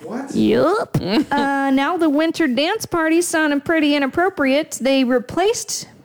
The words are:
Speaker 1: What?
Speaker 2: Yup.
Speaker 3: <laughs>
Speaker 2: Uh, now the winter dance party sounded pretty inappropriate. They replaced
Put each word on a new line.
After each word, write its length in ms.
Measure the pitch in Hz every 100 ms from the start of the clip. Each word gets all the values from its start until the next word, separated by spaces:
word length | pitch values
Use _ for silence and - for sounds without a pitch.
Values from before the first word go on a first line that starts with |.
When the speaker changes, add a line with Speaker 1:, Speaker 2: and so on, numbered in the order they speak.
Speaker 1:
What? 320 | 170 233 269 -
Speaker 2:
Yup. 640 | 107 113 302 415 - -
Speaker 3:
<laughs> 60 | 170 220 -
Speaker 2:
Uh, 380 | 285 277 277 269
now 260 | 269 277 349
the 120 | 320
winter 360 | 285 320 320 320
dance 380 | 240 311 440 -
party 360 | 339 320 330
sounded 420 | 349 330 311 285
pretty 320 | 277 330 294 294
inappropriate. 840 | 277 311 370 381 269 269 311 -
They 220 | 240 269 247
replaced 800 | 254 240 - 392 480 - - - -